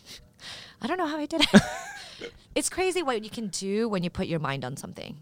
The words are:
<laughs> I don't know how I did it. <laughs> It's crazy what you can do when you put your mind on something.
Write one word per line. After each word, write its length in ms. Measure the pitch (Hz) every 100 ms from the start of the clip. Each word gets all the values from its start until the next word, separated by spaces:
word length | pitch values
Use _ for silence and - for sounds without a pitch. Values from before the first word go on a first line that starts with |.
| - - - -
<laughs> 420 | - - - -
I 60 | 240
don't 100 | 370
know 100 | 311
how 100 | 302
I 80 | 294
did 160 | 320
it. 200 | - - -
<laughs> 40 | 640 - 807 - - - - - 294
It's 140 | -
crazy 320 | - 370 359
what 200 | 269 226
you 60 | 214
can 200 | - 214
do 380 | - 196 208 233
when 140 | 190
you 80 | 170
put 160 | - 185
your 140 | 165
mind 260 | 139 139 123
on 100 | 135
something. 420 | - - - 147